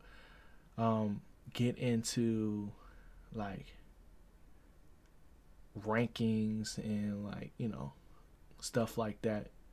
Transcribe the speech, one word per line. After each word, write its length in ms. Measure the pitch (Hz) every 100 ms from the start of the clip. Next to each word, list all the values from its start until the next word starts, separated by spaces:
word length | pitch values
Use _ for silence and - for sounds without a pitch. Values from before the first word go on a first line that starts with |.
| - - - - - - - -
um, 440 | 113 110 107 101 - - -
get 240 | - 123 -
into, 960 | 123 117 117 - 117 110 107 104 104 - - - - - -
like, 320 | 113 101 95 - - - - - - - - - - - - - - - - - - - - - 104
rankings 960 | 104 110 117 - 113 110 107 107 104 -
and, 480 | 107 104 104 101 101
like, 260 | 98 - -
you 100 | 120
know, 240 | - 139 - - - - - - -
stuff 360 | - 123 113 -
like 240 | 110 -
that 280 | 117 107 - - -